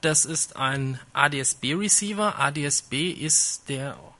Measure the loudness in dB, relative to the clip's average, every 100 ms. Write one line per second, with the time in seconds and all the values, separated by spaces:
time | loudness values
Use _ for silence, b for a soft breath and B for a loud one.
0 | 2 2 2 -2 -4 -2 -2 0 -2 -4
1 | -6 2 4 4 -2 -2 -2 0 2 2
2 | 2 0 0 2 0 0 0 -2 -2 -2
3 | -2 -2 0 2 2 -4 -6 -6 -6 -10
4 | -18 -20